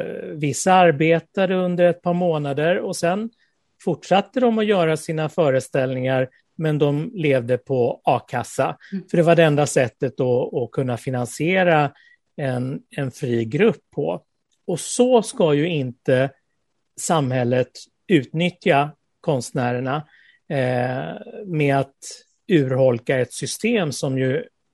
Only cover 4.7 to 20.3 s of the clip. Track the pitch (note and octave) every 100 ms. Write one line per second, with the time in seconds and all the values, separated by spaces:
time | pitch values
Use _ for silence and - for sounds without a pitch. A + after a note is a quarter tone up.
4.7 | G3 D#3+ D#3 - D#3 D#3 - D3+ C3 -
5.7 | C#3+ C3 C3 B2+ C3 C3 _ _ - D#3
6.7 | D3+ D3 C#3+ D#3+ G#3 D3+ C3 A#2 B2 -
7.7 | C3 A#2+ - - B2 - B2+ A#2 - C#3+
8.7 | D#3 - G3 E3+ E3+ E3 E3+ D#3+ D3 C#3+
9.7 | D3+ B2 - C3+ - B2+ B2 D#3+ D#3+ A#2
10.7 | - C3 A#2+ - B2 A#2+ - D#3 F#3+ F3
11.7 | D#3 C#3+ - _ _ _ - C#3 B2 C3
12.7 | C#3+ - - C3+ - C3 A#2 A2+ D3 G#3+
13.7 | - _ - D#3 F3 - _ _ _ -
14.7 | E3+ - - B3 B3 - - E3+ D3 E3
15.7 | D#3 B2+ - - B2+ C#3 - _ _ _
16.7 | _ _ - - D#3+ C3 B2+ A#2+ B2+ B2+
17.7 | - - _ - E3 B2 D#3 F3 - F#3
18.7 | C#3+ D3 - _ _ - C3+ - D3 B2
19.7 | B2 C3 D3 - _ _